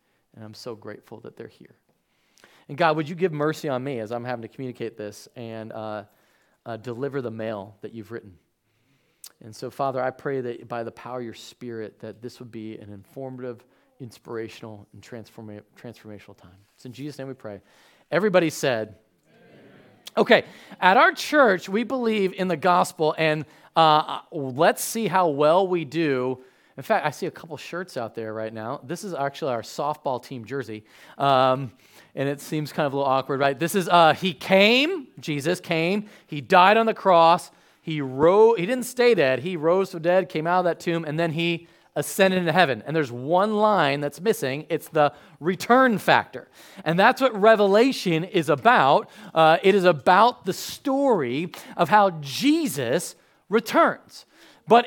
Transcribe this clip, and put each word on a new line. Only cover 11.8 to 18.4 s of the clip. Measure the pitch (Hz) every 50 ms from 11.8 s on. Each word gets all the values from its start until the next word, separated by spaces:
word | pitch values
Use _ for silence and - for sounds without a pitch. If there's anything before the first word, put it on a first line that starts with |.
| 110 - - _
that | 113 110 98 107
this | 120 123 - -
would | 127 113
be | 117 110 110 110 110
an | - 110 101
informative, | 104 98 101 _ - 139 135 131 131 127 127 123 120 120 _ _ _ _ _ _ _ -
inspirational, | 135 107 - - _ - 117 113 113 107 - - 117 110 107 101 104 _
and | - 104
transforma-, | - - 127 113 104 - _ 117 110 107 104 104 - _ _ -
transformational | - 120 110 - - 107 104 98 - - 101
time. | _ - 87 95 95 101 _ _
It's | _ -
in | 127
Jesus' | 110 120 143 151 131 -
name | 135 135
we | 131
pray. | - - 107 101 95 - _ _ _ _ _ _ _ _ _
Everybody | 143 175 208 214 180 185